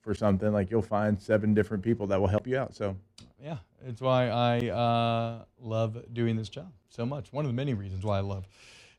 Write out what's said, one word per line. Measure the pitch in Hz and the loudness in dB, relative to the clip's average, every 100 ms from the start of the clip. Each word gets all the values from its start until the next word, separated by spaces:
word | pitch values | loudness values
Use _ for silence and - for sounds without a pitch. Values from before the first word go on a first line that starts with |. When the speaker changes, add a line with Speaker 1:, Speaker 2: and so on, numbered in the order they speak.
Speaker 1:
for | 110 | -4
something, | 95 107 95 107 | 2 4 4 2
like, | 104 95 | 2 2
you'll | 113 | 0
find | - 104 107 101 | 0 0 2 0
seven | - 107 107 | 2 2 4
different | 107 104 104 | 4 2 0
people | 113 110 98 | 0 0 2
that | 95 | 2
will | 98 | 4
help | 104 127 | 2 0
you | 131 | -4
out. | 117 | -4
So | - 101 95 _ - - - | -4 -6 -6 _ -20 -20 -18
Speaker 2:
Yeah, | 143 131 - _ 131 | -14 -14 -14 _ -14
it's | 113 | -4
why | 131 127 123 | 2 2 2
I, | 120 120 120 120 | 2 2 2 0
uh, | 120 117 117 117 113 117 117 - _ | 0 2 2 2 0 -2 -8 -16 _
love | 117 110 113 117 - | -4 -2 -2 -4 -8
doing | 117 117 110 | -2 0 0
this | 107 | -4
job | 135 180 123 _ | -12 -16 -20 _
so | - | -8
much. | 120 143 95 | -6 -6 -8
One | 139 | -4
of | 147 | -2
the | 120 | -2
many | 143 | -2
reasons | 107 98 92 | -2 -4 -4
why | 104 98 | -2 0
I | |
love | 98 95 92 - - - - | -2 -6 -10 -18 -20 -20 -20